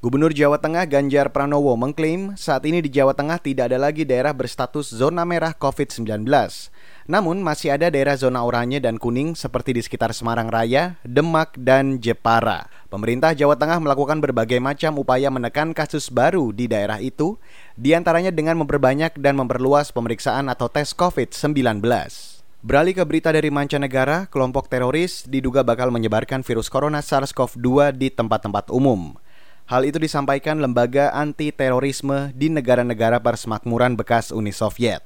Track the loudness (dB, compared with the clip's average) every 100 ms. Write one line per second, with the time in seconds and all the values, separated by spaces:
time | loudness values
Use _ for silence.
0 | 0 2 2 4 2 4 0 -2 2 2
1 | 2 2 2 0 0 2 2 2 0 -2
2 | -2 -2 -6 -8 -2 -2 0 0 0 2
3 | 2 2 -2 -2 -4 -2 0 2 0 -2
4 | 0 2 0 -2 -6 -4 -6 -4 -8 0
5 | 0 2 -2 0 -2 -2 -4 -2 -4 -4
6 | -4 -4 2 2 2 -6 -16 -18 -18 -18
7 | -2 0 0 -2 -2 -2 0 2 2 2
8 | 2 2 0 0 0 0 0 0 0 -2
9 | -2 -2 -2 -4 -4 -4 -2 -2 -4 -4
10 | -4 -2 -2 -2 0 0 2 2 0 -6
11 | -2 0 2 2 0 -2 4 4 4 0
12 | -2 0 2 4 2 -2 -6 -16 -12 -6
13 | -2 2 2 4 4 4 2 2 2 0
14 | 2 0 2 0 2 0 0 -2 -2 -2
15 | 0 2 2 0 -2 -2 -2 -2 -4 -4
16 | -2 2 2 2 -2 -2 -2 0 0 -4
17 | -6 -2 -2 -2 -14 -18 -18 -4 2 4
18 | 4 2 2 0 0 0 0 2 2 2
19 | -2 0 0 2 0 0 4 4 2 -4
20 | -4 -4 -2 -2 -2 -2 -2 -2 -4 0
21 | 0 0 -4 -2 -2 2 2 2 0 0
22 | -2 -12 -16 -18 -18 -16 2 4 4 2
23 | 0 2 2 2 2 0 0 -2 -2 0
24 | 0 0 -2 -2 0 0 -2 -2 0 0
25 | -2 -6 -4 -2 0 2 2 2 0 0
26 | 0 0 -2 -6 -2 -4 -2 -2 0 -2
27 | 0 -2 -2 -2 -2 0 2 4 4 2
28 | -2 0 0 0 0 -4 -2 2 2 2
29 | -2 -12 -18 -18 -18 -18 -2 0 2 0
30 | -2 -2 0 0 0 0 0 2 2 4
31 | 2 0 -4 -2 -6 0 0 2 0 -4
32 | -2 -2 -4 -2 0 0 4 2 2 2
33 | 2 2 2 -2 -4 -6 -2 2 2 0
34 | 0 0 0 -6 -6 -2 -4 0 -2 -2